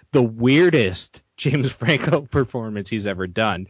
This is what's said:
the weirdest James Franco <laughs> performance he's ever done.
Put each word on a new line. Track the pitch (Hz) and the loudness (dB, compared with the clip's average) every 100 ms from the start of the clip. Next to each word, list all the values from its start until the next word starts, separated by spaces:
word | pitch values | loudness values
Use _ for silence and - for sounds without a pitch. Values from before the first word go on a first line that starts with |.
| _ | _
the | 139 | 2
weirdest | 117 113 123 147 180 156 95 90 - - _ - | 2 2 4 4 4 4 0 -2 -10 -18 _ -6
James | 147 143 131 | -2 0 -2
Franco | - 123 143 156 156 | -2 0 0 0 -2
<laughs> | 139 | 0
performance | 143 120 123 110 104 98 | -2 -2 -4 -6 -8 -6
he's | 110 101 | -6 -4
ever | 92 92 | -6 -6
done. | 98 110 90 95 | -2 -2 -2 6